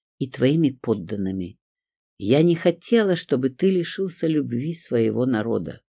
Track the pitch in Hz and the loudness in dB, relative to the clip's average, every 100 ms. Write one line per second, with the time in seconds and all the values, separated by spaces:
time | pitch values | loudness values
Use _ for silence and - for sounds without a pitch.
0 | _ - 131 - 131 160 151 123 - 104 | _ -10 -8 0 2 4 2 0 -4 -4
1 | 85 101 95 95 90 - _ _ _ _ | -4 -6 -4 -4 -8 -12 _ _ _ _
2 | _ - 101 139 170 170 180 170 - 233 | _ -6 2 4 4 4 0 0 0 2
3 | 202 175 - 131 131 131 190 185 165 - | 2 0 0 0 -2 0 0 0 -2 -4
4 | 190 - 160 156 127 120 151 165 - 120 | -6 -2 0 0 0 -4 -6 -8 -2 0
5 | 110 110 127 110 113 104 82 - _ | 2 2 0 0 0 -2 -4 -12 _